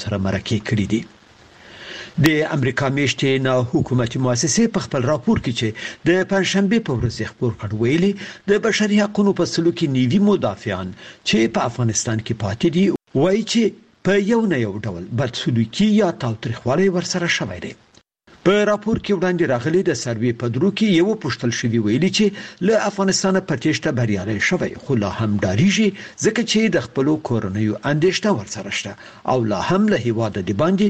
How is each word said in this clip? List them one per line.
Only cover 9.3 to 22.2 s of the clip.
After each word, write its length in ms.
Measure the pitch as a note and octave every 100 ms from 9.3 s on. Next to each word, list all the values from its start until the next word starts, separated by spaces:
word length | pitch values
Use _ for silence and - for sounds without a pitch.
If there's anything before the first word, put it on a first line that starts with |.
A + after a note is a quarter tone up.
| F3+
په 100 | E3+
سلو 220 | - E3 E3+
کې 100 | D#3+ C3
نوي 260 | B2+ F#3 G3+
مدافعان 640 | F#3+ A#2+ F#2+ - F#2 F#2 F#2 - - -
چې 100 | G#3+ A3
په 60 | G#3 B2+
افغانستان 560 | - A#2+ G#2 - A2 -
کې 80 | -
پاتې 260 | G2 F#2+ E3+
دي، 100 | E3+ G3 - _ C3
وایي 240 | E3+ G3+ -
چې 100 | A#3 A3 - _ _ -
په 160 | G3+ G3+
یو 100 | A#3 A3 D3
نه 80 | G#2+
یو 80 | G2 G#2+
ډول 160 | F2 F2+ A#2
بدسلوکي 720 | C3 - - A#2 A2+ - G#3+ G#3
یا 100 | G#3+ - B2
تاوتریخوالی 640 | A2 B2 A#2 A#2+ D3 F#3+ F3+
ورسره 360 | F3 F#3 E3+ -
شوی 260 | D3+ F2+ -
دی. 100 | - _ _ _ _ _ - E3+
په 160 | G#3 G#3
راپور 300 | G#3 G#3+ A3+
کې 180 | - G3
وړاندې 340 | F3+ F3 D#3+
راغلي 300 | B2 B2 F3 F#3
د 80 | C3+
سروې 400 | C3 A2 A#2+ A#2
په 140 | B2
درو 140 | A#2+ F#3 -
کې 80 | A3 E3
یو 120 | F#3 A3
پوښتل 280 | C#3 - B2 A#2
شوي 220 | A#2+ A2+
ویلي 260 | G#2 B2 F#3
چې 480 | F#3+